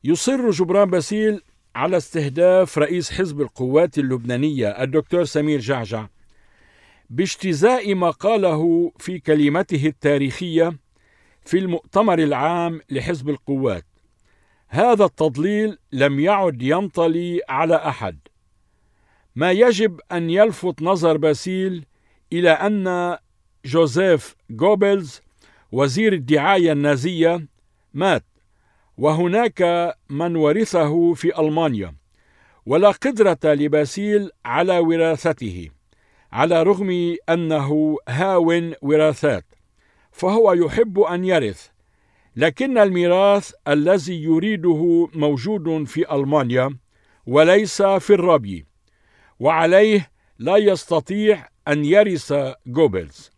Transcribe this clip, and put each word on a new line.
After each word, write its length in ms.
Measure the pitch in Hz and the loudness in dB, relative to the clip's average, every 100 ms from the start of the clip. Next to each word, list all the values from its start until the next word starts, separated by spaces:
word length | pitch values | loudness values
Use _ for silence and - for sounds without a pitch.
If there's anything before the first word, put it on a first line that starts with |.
يصر 460 | 127 165 - 269 240 | -2 -2 0 0 0
جبران 400 | 170 180 196 202 | 0 0 2 2
باسيل 500 | 180 147 208 214 208 _ _ _ | 0 -2 -2 -2 -2 _ _ _
على 220 | 113 151 180 | -6 -2 -2
استهداف 800 | - 165 143 131 180 185 185 - | -4 -6 -6 0 2 4 2 0
رئيس 340 | 147 175 160 | -2 -2 -6
حزب 280 | - 185 147 | -6 -6 -4
القوات 580 | 135 - 127 143 170 - | -8 -6 0 2 2 0
اللبنانية 680 | 135 131 117 123 151 143 107 | -2 -4 -4 -4 -2 -2 -4
الدكتور 560 | 101 131 156 147 175 | -4 -2 -2 -2 -2
سمير 360 | 156 156 147 147 | -2 -2 -2 -2
جعجع 460 | 110 135 110 110 110 _ _ _ _ _ _ _ _ _ _ | -4 -6 -6 -10 -10 _ _ _ _ _ _ _ _ _ _
باجتزاء 840 | 117 190 - 190 156 202 254 202 | -4 -4 -4 -4 2 2 2 -2
ما 160 | 196 175 | -2 -2
قاله 840 | 156 196 220 190 156 165 170 175 _ | 0 0 2 0 0 0 0 -2 _
في 200 | - 180 | -12 -8
كلمته 680 | - 151 143 156 196 156 151 | 0 2 2 0 -2 -2 -2
التاريخية 920 | - 147 143 139 - 180 165 165 156 _ _ _ _ _ _ | -2 0 0 -2 -6 -4 0 0 -2 _ _ _ _ _ _
في 140 | - 190 | -4 -2
المؤتمر 600 | 185 170 _ 190 220 170 | -2 -6 _ 0 2 2
العام 600 | 156 135 151 175 170 160 - | 0 0 -2 -2 -4 -8 -8
لحزب 380 | 135 120 170 135 | -8 -6 -8 -6
القوات. 560 | 143 - 139 135 90 - _ _ _ _ _ _ _ _ | -8 -6 -4 -4 -6 -10 _ _ _ _ _ _ _ _
هذا 360 | 123 233 220 | 0 2 4
التضليل 760 | 190 - 156 127 175 208 214 190 _ | 2 2 -2 -2 -2 -2 -4 -6 _
لم 280 | 135 139 139 | -2 0 2
يعد 420 | 165 202 185 127 | 0 2 0 -2
ينطلي 760 | 127 160 196 - 165 165 175 175 - | -2 -2 -2 -2 0 0 -4 -6 -6
على 280 | 131 160 165 | -4 0 0
أحد. 420 | 156 131 101 78 _ _ _ _ _ _ _ _ _ _ _ - | 0 -6 -8 -10 _ _ _ _ _ _ _ _ _ _ _ -4
ما 140 | 170 | 0
يجب 500 | 185 247 196 220 165 _ | 4 4 4 -2 -4 _
أن 180 | 175 170 | -6 -2
يلفت 520 | 175 220 160 180 165 | 2 2 2 -8 -4
نظر 340 | 160 190 165 156 | -2 0 2 2
باسيل 680 | 156 147 - 185 190 180 147 _ _ _ _ | 0 -2 -4 -4 -4 -6 -14 _ _ _ _
إلى 180 | 170 175 | 0 2
أن 680 | 151 196 208 185 180 175 175 _ _ _ _ | 2 2 -2 -2 -2 -4 -6 _ _ _ _
جوزيف 720 | 139 156 160 131 190 160 - _ _ | -4 0 2 2 2 2 0 _ _
جوبلز 680 | 110 170 208 202 202 156 - _ _ _ _ _ | -2 0 2 2 0 -4 -16 _ _ _ _ _
وزير 400 | 117 139 135 220 | -2 -2 2 0
الدعاية 600 | 190 123 147 151 196 170 | 0 0 0 2 2 2
النازية 760 | 147 147 139 151 175 165 170 156 _ _ _ _ | 2 0 0 -2 0 0 0 -8 _ _ _ _
مات، 300 | 139 190 139 _ _ _ _ _ _ _ - | -4 -2 -2 _ _ _ _ _ _ _ -4
وهناك 960 | 139 156 175 202 233 - 175 170 170 - _ | -2 0 0 0 -2 0 0 0 -2 -6 _
من 260 | 143 170 165 | -6 -4 0
ورثه 800 | 151 175 220 180 147 160 170 | 2 2 0 0 0 2 2
في 260 | 170 170 175 | 0 -2 0
ألمانيا، 540 | 156 156 160 113 90 71 _ _ _ _ _ _ - | 0 0 -2 -2 -8 -14 _ _ _ _ _ _ -2
ولا 240 | 147 202 | 4 4
قدرة 480 | 190 262 226 202 160 | 2 -4 2 2 2
لباسيل 840 | 156 147 147 151 147 - 202 208 196 _ | 0 0 0 0 -2 -4 -2 -2 -2 _
على 340 | - 131 180 180 | -6 -2 0 2
وراثته، 880 | 165 165 165 156 170 - 113 90 82 _ _ _ _ _ _ | 2 2 0 0 -2 -4 -8 -10 -14 _ _ _ _ _ _
على 300 | 113 151 170 | -2 2 2
رغم 540 | 165 190 196 180 170 170 - | 2 0 -2 -2 -4 -6 -4
أنه 680 | 170 165 156 139 151 156 151 - | -2 0 -2 -2 0 0 -2 -6
هاون 680 | 127 185 185 165 170 170 160 | -4 0 2 2 0 -2 -8
وراثات، 600 | 139 151 156 143 147 104 - _ _ _ _ _ _ | -2 2 2 0 -2 -2 -8 _ _ _ _ _ _
فهو 400 | - 180 214 220 | -6 -2 4 4
يحب 480 | 180 165 143 226 190 | 4 0 0 -2 2
أن 240 | 165 175 | 0 0
يرث، 420 | 185 175 117 95 - _ _ _ _ _ _ 117 | 0 0 -2 -8 -20 _ _ _ _ _ _ -2
لكن 420 | 156 - 269 247 | -2 0 -2 2
الميراث 760 | 202 180 175 180 202 202 - - - | 2 2 2 2 4 2 -2 -14 -2
الذي 540 | 147 151 196 147 175 | 0 2 0 0 -8
يريده 840 | 156 160 202 208 175 156 175 170 165 | 0 0 0 -2 0 0 2 0 0
موجود 680 | 160 151 139 143 214 160 160 | -2 -2 -2 -4 -4 -4 -4
في 300 | 143 156 170 | -4 -6 -4
ألمانيا 600 | 143 135 151 127 123 131 139 _ _ _ _ - | -2 0 0 0 0 -2 -6 _ _ _ _ -2
وليس 560 | 135 160 196 208 - | 4 6 6 2 0
في 280 | 196 196 - | 2 2 2
الربي، 560 | 202 175 160 104 90 76 _ _ _ _ _ _ _ | 2 4 2 0 -12 -14 _ _ _ _ _ _ _
وعليه 720 | 127 165 165 185 214 208 151 _ _ _ | 0 2 4 6 6 2 -2 _ _ _
لا 180 | 120 202 | 0 2
يستطيع 920 | 208 180 - 165 131 196 214 196 127 _ - | 2 0 -2 -4 -2 -2 0 0 -2 _ -4
أن 160 | 147 | -2
يرث 500 | 147 190 214 170 - 143 135 131 - | 2 4 4 0 -4 -4 -4 -10 -8
جوبلز. 640 | 123 151 92 78 - - | 0 2 0 -8 -18 -20